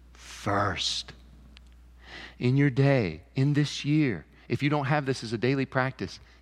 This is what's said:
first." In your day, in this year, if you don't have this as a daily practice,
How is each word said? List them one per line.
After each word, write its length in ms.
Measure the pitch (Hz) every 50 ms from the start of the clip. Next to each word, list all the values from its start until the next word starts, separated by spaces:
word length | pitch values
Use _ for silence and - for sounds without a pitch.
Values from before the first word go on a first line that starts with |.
| - - -
first." 1000 | - - - - - - 107 101 101 101 101 90 - - - - - - - - - - - - - - - - - - - - - - - - - - - - - - - - -
In 180 | - 123 127 139
your 140 | 143 147
day, 500 | 120 123 135 139 139 131 110 87 80 78 - - -
in 180 | - 135 143 147
this 320 | 147 151 143 - - -
year, 400 | 139 147 156 151 131 101 80 - - - - - -
if 140 | 120 - 131
you 60 | 147
don't 140 | 147 147 139
have 200 | 123 156 147 143
this 180 | 131 127 - -
as 80 | 110
a 60 | 113 113
daily 280 | 98 123 139 139 131 -
practice, 520 | - 131 127 131 127 - 101 - - - - - - -